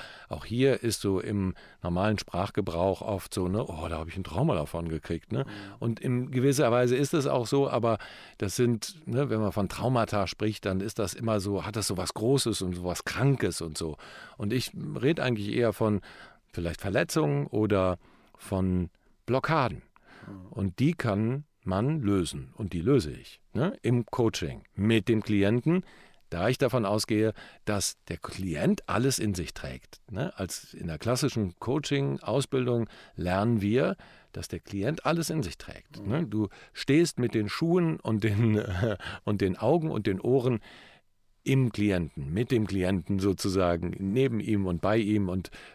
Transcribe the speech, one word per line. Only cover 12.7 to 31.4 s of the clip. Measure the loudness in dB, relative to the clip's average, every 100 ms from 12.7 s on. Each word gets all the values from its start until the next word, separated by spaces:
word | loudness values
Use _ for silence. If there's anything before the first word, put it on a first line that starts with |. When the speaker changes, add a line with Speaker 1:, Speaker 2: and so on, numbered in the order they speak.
Speaker 1:
so | -4
was | -4 -4 -4
Krankes | 0 2 2 0 -2
und | -6 -6
so. | -6 -8 -12 -20 -18 -8
Und | -2
ich | -2 -4 -8 -8 -2
rede | 0 0
eigentlich | 0 -2 -2
eher | 0 0
von | 2 0 0 -4 -20 -20 -20 _
vielleicht | -6 -4 -4
Verletzungen | -2 -2 0 0 0 0 -2
oder | 0 2 4 2 0 -8 _ _ _
von | -4 0 2 2 0 _ _ _ -4
Blockaden. | -2 2 2 0 -2 -14 _ _ -20 -18
Speaker 2:
Mhm. | -16 -12
Speaker 1:
Und | -4 -4 2
die | 2 2
kann | 0 0 0 -2 -8 _
man | -2 0 0 0
lösen. | 2 2 0 -4 -12 -8
Und | -6
die | -2
löse | 2 2 2
ich, | -6 -16 -20 _
ne, | -2 -2 -2
im | 0 0 0
Coaching | 0 0 2 -6 -8 -12 0
mit | 4 4 4
dem | 0
Klienten, | 2 4 4 4 2 0 0 -14 -20 -20 -10
da | -2 0
ich | 2
davon | 2 2 2
ausgehe, | 0 2 2 2 0 -12 -14 -2
dass | 0 0 -4 -10
der | -10
Klient | -8 -6 -4 0 0 0 0
alles | 0 2 2
in | 0
sich | -2 -4
trägt, | -8 -10 -12 -16 -20 -12
ne? | -6 -6 -6
Als | -8 -8 -12
in | -12 -8
der | -6
klassischen | -2 0 0 0